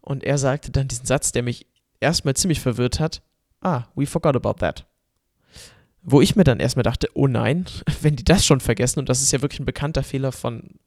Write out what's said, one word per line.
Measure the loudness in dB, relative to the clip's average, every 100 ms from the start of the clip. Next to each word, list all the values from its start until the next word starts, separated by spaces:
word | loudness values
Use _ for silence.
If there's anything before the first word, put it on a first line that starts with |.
Und | -8 -6
er | -2 0
sagte | 0 -2 -2
dann | -2 -2
diesen | -4 -2
Satz, | -2 0
der | -2
mich | -4 -6 -12 _ _ _
erstmal | 0 0 0
ziemlich | 0 0 0
verwirrt | 0 0 -2 0
hat, | -4 -6 _ _ _ _
"Ah, | -4 -2 -4
we | -4 -2
forgot | 0 2 2
about | 0 -2
that." | -2 -4 -16 _ _ _ _ _ _ -20 -20 -20 _ _
Wo | 4 6
ich | 6 6
mir |
dann | 4 4
erstmal | 0 0
dachte, | -2 -2 -6
"Oh | 0 0
nein, | 2 0 -2 -4 -6
<laughs> | -6 0
wenn | 0 0
die |
das | 4 4 6
schon | 4
vergessen", | 4 0 0 -2
und | -2
das | 0
ist | 0
ja | 0
wirklich | -2 -4
ein | -6
bekannter | -4 -4 -4
Fehler | -4 -4 -4
von | -4 -8 -8 -16 -20